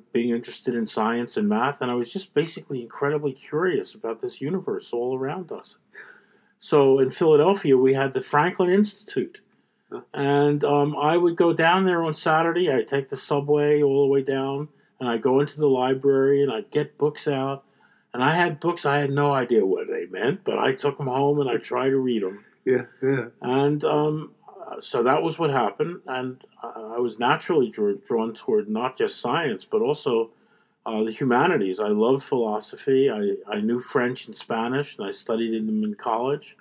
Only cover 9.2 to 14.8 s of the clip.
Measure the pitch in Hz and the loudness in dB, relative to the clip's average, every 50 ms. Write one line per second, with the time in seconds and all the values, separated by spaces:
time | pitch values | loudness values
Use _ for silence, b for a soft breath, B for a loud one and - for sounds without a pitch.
9.2 | - - - - _ _ _ _ _ _ _ _ _ _ 120 120 - _ - 139 | -4 -4 -10 -18 _ _ _ _ _ _ _ _ _ _ -14 -14 -14 _ -6 -2
10.2 | 139 143 143 143 147 147 147 143 151 143 143 143 143 151 147 - 147 151 170 170 | 0 2 4 4 4 4 2 2 2 2 2 2 2 0 0 0 2 2 4 4
11.2 | 175 170 165 - 170 170 160 165 160 165 180 190 190 185 175 170 165 156 156 - | 2 2 2 2 2 2 2 4 4 4 4 4 4 2 2 0 0 -2 -4 -2
12.2 | - 165 156 160 165 170 160 175 185 156 131 156 143 - 143 139 135 - 139 - | 0 2 2 2 2 2 0 0 0 2 2 0 0 0 -2 -2 -2 -4 -8 -8
13.2 | - - 151 143 143 147 151 147 147 147 151 147 147 139 139 139 139 135 139 139 | -2 -2 -2 0 2 2 2 2 4 4 4 4 4 4 4 4 4 4 2 2
14.2 | 135 139 135 135 135 135 135 143 151 - _ _ | 2 0 -2 -2 -2 -2 -4 -6 -8 -10 _ _